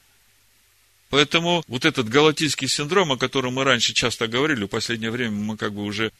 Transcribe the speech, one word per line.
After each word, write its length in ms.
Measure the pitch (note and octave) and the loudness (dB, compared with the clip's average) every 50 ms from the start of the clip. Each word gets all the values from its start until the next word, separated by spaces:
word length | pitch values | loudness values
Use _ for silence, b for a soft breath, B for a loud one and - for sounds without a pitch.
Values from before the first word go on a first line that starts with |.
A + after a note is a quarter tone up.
| _ _ _ _ _ _ _ _ _ _ _ _ _ _ _ _ _ _ _ _ _ - | _ _ _ _ _ _ _ _ _ _ _ _ _ _ _ _ _ _ _ _ _ 0
Поэтому 540 | C3 C#3 D3+ C#3+ - E3 E3+ F3 F3 E3+ D#3 | 2 2 2 4 2 0 2 2 0 0 -2
вот 180 | - A#2 B2+ - | -4 -4 0 0
этот 240 | D#3+ C#3 C3+ A#2 G#2+ | 0 2 0 0 2
галатийский 580 | A2+ C#3+ D3+ D#3 C#3+ - D#3+ C#3 - - C3+ | 4 6 6 4 4 2 -2 -2 -2 -2 -4
синдром, 440 | B2+ - - C#3+ C#3+ F3+ G3+ F3+ D3+ | -2 -2 -2 -2 0 2 2 2 2
о 60 | C3 | 0
котором 360 | A#2 C3 B2 - C3+ B2+ B2+ B2+ | -2 -2 -2 0 0 -2 -2 0
мы 100 | C3 C3+ | 0 2
раньше 300 | C#3 B2+ A#2 - - A2+ | 2 2 2 2 0 0
часто 340 | - C3 A#2 - - A#2 | 0 0 0 0 -2 -4
говорили, 360 | A2+ A2+ B2+ C#3+ D#3 C#3+ A2+ G2 | -2 0 0 0 0 0 -2 -2
в 40 | |
последнее 440 | F#2+ - A2+ - - A#2 A2 A2 A2+ | -2 -2 -4 -2 -2 -4 -4 -4 -4
время 200 | A2 B2 B2 A2+ | -4 -2 -2 -2
мы 260 | G#2 G#2 G#2 G#2+ A2 | -2 -4 -4 -4 -4
как 160 | G#2 A2+ G#2+ G2+ | -6 -6 -6 -4
бы 100 | G#2 G#2 | -4 -6
уже 280 | G#2 G2+ G#2 A2 G#2+ - | -4 -4 -4 -4 -4 -6